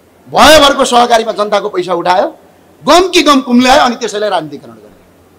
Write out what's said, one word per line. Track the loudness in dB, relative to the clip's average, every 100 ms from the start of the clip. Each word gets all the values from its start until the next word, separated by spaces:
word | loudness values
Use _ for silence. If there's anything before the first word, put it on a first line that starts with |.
| _ _ -8
भयभरको | 2 4 4 4 0 0
सहकारीमा | 0 2 0 -2
जनताको | -4 -2 -2 -4
पैसा | -8 -6
उठायो, | -4 -2 -2 -2 -6 _ _ _ _
गम | 0 2 2
कि | 0
गम | 2 0
कुम्ल्यायो, | 2 0 4 2
अनि | 2 -2
त्यसैलाई | -8 -6 -4
राजनीतिकरण | -4 -6 -14 -18 -20
गर्यो। | -20 _ _ _ _